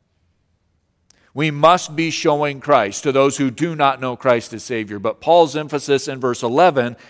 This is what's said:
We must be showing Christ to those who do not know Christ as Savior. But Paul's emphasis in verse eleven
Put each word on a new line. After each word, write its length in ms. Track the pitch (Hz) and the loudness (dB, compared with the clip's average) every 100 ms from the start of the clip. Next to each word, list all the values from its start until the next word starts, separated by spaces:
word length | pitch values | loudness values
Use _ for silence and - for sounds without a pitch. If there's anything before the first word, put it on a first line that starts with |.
| _ _ _ _ _ _ _ _ _ _ _ _ _ | _ _ _ _ _ _ _ _ _ _ _ _ _
We 160 | - 156 | -4 -2
must 460 | 147 156 180 - 151 | 2 4 4 0 -4
be 140 | 165 | -4
showing 500 | 151 165 147 147 139 | -2 0 0 -2 -4
Christ 440 | 143 139 101 - | 2 2 2 -2
to 80 | 151 | -2
those 260 | 135 139 135 | 2 2 2
who 120 | 135 | -4
do 240 | 113 165 | -2 -4
not 240 | 156 139 131 | 0 0 0
know 180 | 131 120 | -6 -2
Christ 360 | 131 117 - | 2 2 0
as 100 | 110 | -12
Savior. 360 | - 117 104 104 | -8 -6 -6 -6
But 240 | 110 - | -6 -4
Paul's 340 | 151 170 160 147 | 2 4 4 0
emphasis 500 | 151 147 - 139 147 | -6 -4 0 0 -2
in 140 | 135 | -4
verse 220 | 127 120 | -4 -2
eleven 520 | 120 135 180 135 120 117 | -2 2 4 2 -2 -6